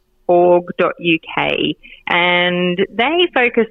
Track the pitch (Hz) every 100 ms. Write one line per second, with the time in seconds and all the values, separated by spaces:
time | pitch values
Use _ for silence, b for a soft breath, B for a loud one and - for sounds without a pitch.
0 | _ _ - 175 175 175 175 - 170 -
1 | 170 160 - - 147 147 151 - B B
2 | - 175 180 175 180 175 180 175 - 202
3 | 247 339 359 269 247 240 220